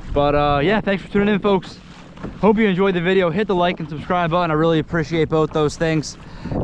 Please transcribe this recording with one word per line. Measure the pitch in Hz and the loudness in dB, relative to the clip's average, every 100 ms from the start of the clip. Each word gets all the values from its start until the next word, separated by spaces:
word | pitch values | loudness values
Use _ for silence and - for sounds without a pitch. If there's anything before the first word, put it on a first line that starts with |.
| - | -4
but, | 143 143 | 0 2
uh, | 147 147 143 | 2 2 2
yeah, | 160 214 | 2 0
thanks | 196 196 | 0 -4
for | - | -2
tuning | 202 202 | 0 2
in, | 202 | 2
folks. | 208 190 - - - - - - - - | 2 0 -2 -16 -20 -20 -20 -16 -14 0
Hope | 196 214 | 2 4
you | 214 | 4
enjoyed | 180 196 | 2 2
the | 180 | 2
video. | 170 190 175 | 2 2 2
Hit | 165 214 | 0 0
the | |
like | 180 175 180 | 2 0 -2
and | 156 | -8
subscribe | 151 - 180 170 | -8 -2 -2 0
button. | 175 170 | 0 0
I | |
really | 151 165 160 | 2 2 2
appreciate | 143 165 151 165 147 | 0 -4 -2 0 0
both | 156 156 | 0 0
those | 156 147 - | 0 0 0
things. | 165 160 - - - - - - | -2 0 -4 -10 -16 -12 -6 -4